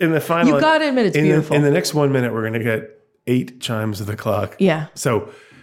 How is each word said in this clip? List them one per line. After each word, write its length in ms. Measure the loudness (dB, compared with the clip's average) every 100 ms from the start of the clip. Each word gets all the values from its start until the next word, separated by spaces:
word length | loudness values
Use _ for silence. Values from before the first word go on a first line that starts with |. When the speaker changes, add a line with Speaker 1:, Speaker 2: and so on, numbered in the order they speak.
Speaker 1:
in 120 | 0
the 80 | 0
final, 340 | 0 2 4
Speaker 2:
You 60 | 4
gotta 280 | 4 2 2
admit 180 | 0 0
it's 100 | 2
Speaker 1:
in 80 |
Speaker 2:
beautiful. 260 | 2 2 2
Speaker 1:
the, 60 | 2
in 60 |
the 80 | 2
next 240 | 2 0
one 180 | 0 0
minute, 200 | 0 -2
we're 120 | -2
gonna 180 | -4 -2
get 380 | -2 -2 -6 -20 _ _ -2
eight 340 | -2 -2 -10
chimes 400 | -6 -4 -4 -6
of 60 | -8
the 100 | -6
clock. 400 | -4 -4 -4 0
Speaker 2:
Yeah. 280 | 0 0 -6
Speaker 1:
So 360 | -6 -2 -2 -4 -18 -20 -20